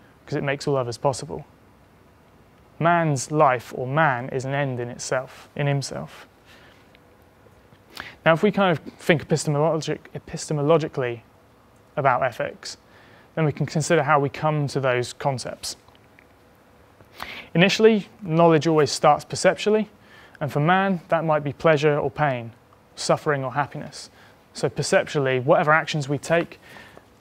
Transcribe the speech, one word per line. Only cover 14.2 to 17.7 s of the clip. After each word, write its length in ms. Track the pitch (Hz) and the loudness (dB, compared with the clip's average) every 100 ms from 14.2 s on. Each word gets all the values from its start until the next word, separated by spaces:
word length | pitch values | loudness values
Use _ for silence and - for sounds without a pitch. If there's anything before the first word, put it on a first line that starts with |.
| 139 | -2
come 380 | - 156 151 143 | -2 -2 0 -2
to 120 | 143 | -2
those 340 | 131 123 123 | 0 0 -2
concepts. 640 | - 143 131 - - - - _ _ _ - _ _ _ _ _ _ _ _ - - - - - | -6 -6 -4 -8 -12 -12 -14 _ _ _ -20 _ _ _ _ _ _ _ _ -20 -18 -16 -14 -4
Initially, 560 | 165 190 | 2 4